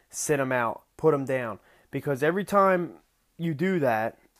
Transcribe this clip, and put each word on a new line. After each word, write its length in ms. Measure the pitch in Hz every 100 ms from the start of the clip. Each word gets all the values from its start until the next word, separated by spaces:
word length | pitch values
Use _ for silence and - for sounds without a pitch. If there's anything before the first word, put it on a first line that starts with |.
| _
sit 280 | - - 147
him 140 | 131
out, 300 | 127 117 - - -
put 180 | 160
him 100 | 143
down. 340 | 135 131 120 98 _ _ _
Because 320 | 143 147 139
every 220 | 147 185
time 480 | 202 202 196 185 165 85 _ _ _ -
you 160 | 170
do 240 | 143 185 185
that, 380 | 135 110 113 - _ _